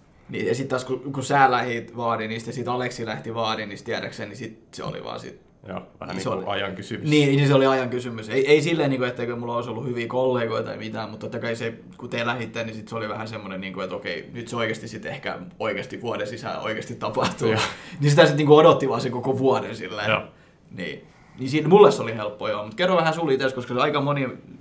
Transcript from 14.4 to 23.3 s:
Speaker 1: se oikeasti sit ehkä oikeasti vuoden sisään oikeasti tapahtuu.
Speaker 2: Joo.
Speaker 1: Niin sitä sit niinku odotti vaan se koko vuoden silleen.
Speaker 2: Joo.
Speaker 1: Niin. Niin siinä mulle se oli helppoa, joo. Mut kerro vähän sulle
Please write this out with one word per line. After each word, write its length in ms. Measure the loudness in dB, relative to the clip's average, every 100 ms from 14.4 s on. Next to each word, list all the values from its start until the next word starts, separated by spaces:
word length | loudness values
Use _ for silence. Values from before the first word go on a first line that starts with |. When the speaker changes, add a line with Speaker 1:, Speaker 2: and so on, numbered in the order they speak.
| -8
Speaker 1:
se 80 | -4
oikeasti 320 | -4 -4 -8
sit 180 | -12 -10
ehkä 320 | -8 -8 -10 -12 -6
oikeasti 440 | -4 -4 -6 -8
vuoden 240 | -6 -4 -6
sisään 340 | -6 -8 -6
oikeasti 340 | -6 -6 -8
tapahtuu. 540 | -8 -6 0 -2 0 2
Speaker 2:
Joo. 120 | 2 0 -4 -14 0
Speaker 1:
Niin 100 | 4
sitä 160 | 8 8
sit 100 | 6
niinku 200 | 8 10
odotti 320 | 10 8 2
vaan 120 | -2
se 100 | -2
koko 280 | -4 -2 2
vuoden 380 | 2 2 0 -8
silleen. 340 | -8 -4 0
Speaker 2:
Joo. 120 | 0 -2 -16 -20 _ _
Speaker 1:
Niin. 340 | -12 -10 -10 -16 -20 -20 -10
Niin 120 | -2
siinä 180 | 0 6
mulle 220 | 10 10
se 120 | 8
oli 140 | -2 -4
helppoa, 340 | -6 -6 -4
joo. 140 | -4
Mut 100 | -4
kerro 220 | 0 2 4
vähän 180 | 4
sulle 200 | 2 2